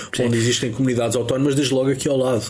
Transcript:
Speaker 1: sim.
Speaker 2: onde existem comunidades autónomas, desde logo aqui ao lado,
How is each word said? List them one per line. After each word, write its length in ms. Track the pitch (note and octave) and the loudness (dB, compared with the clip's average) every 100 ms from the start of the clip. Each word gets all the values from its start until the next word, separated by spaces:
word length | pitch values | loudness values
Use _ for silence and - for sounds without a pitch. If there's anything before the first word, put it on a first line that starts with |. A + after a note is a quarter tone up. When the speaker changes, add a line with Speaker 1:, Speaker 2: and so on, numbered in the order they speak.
| - - | -6 -2
Speaker 1:
sim. 80 | A#2+ | 0
Speaker 2:
onde 120 | A#2 | 2
existem 340 | A#2 A#2+ B2+ | 0 0 -2
comunidades 440 | A2+ C3 A#2+ A#2 B2 | 0 0 0 0 0
autónomas, 400 | A#2 C3 C#3+ C3+ | 0 0 2 2
desde 180 | C3+ | 2
logo 160 | C3 C3 | 2 0
aqui 160 | C3+ D3+ | 0 0
ao 80 | C3+ | 0
lado, 260 | B2+ A#2 G#2 | 2 0 -2